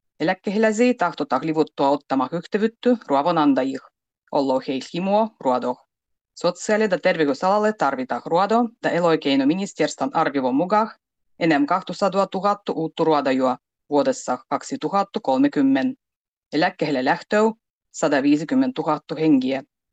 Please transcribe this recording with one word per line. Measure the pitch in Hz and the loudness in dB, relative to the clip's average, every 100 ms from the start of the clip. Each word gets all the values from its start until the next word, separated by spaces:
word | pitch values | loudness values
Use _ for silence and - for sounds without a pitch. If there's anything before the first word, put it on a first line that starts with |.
| _ - | _ -4
Eläkeläisiä | 160 185 214 196 220 214 247 247 | -4 -2 -4 0 0 2 2 2
tahtotaan | 175 - 143 131 160 | -2 -4 -4 -2 0
livuttua | 156 151 - 139 | -2 -2 0 0
ottama | 143 - 135 127 | 0 -2 -4 -2
yhteyttä | 170 - 208 226 - 240 233 - | -6 -4 -2 -2 0 0 0 0
ruovon | 139 156 165 | 0 2 2
antajih, | 147 131 135 135 - _ _ _ _ | 2 2 -2 -6 -14 _ _ _ _
ollo | 151 135 262 202 | -2 0 -2 -2
heil | 131 - | -8 -6
himoa | 170 190 208 220 - | -6 0 0 0 -2
ruodoh. | 262 127 123 127 _ _ _ _ _ | -2 0 -2 -6 _ _ _ _ _
Sosiaali- | - 175 175 - 214 220 | -4 -4 -2 -2 0 0
ja | 170 | 0
terveysalalle | 185 170 143 131 185 208 214 | 0 2 0 0 0 2 0
tarvitaan | 214 139 131 127 120 | 0 -2 -2 -6 -8
ruodo, | - 165 196 226 233 - | -2 0 2 2 0 -4
ja | 143 | -2
eloikeinoministeriön | 165 175 160 143 139 135 185 196 - 151 - 135 | 0 2 2 2 2 2 0 -4 -2 -4 -2 -4
arvivon | 170 151 139 127 | 0 0 0 0
mukaan | 135 180 214 220 - _ _ _ - | 0 2 0 0 -6 _ _ _ -4
enem | 170 143 143 | 0 2 2
kahtusatuhatta | 180 180 175 196 196 190 190 202 208 - | -2 -4 -4 -2 0 -2 -2 -2 -2 -4
uutta | 160 160 - | -6 -6 -2
ruodajua | 160 151 139 131 131 127 _ _ - | 2 2 2 0 0 -2 _ _ -2
vuodessa | 147 131 127 - 127 - | 0 2 -2 -4 -6 -4
kaksituhatta | 135 - 135 151 196 196 214 | -8 -6 -8 -2 -2 -2 -4
kolmekymmentä. | - 262 285 285 139 269 262 269 _ _ _ _ _ | 0 2 2 2 2 2 0 -6 _ _ _ _ _
Eläkkeelle | 147 175 - 151 135 | -2 -2 -2 -2 0
lähtöö | 131 175 - 214 220 - _ _ _ | 0 -2 0 0 0 -2 _ _ _
sataviisikymmentätuhatta | - 156 143 143 151 160 131 131 - 160 147 - | -4 0 2 4 2 2 0 0 -2 -4 -4 -6
hengiä, | 151 160 135 127 135 - _ _ | -2 4 4 2 -4 -8 _ _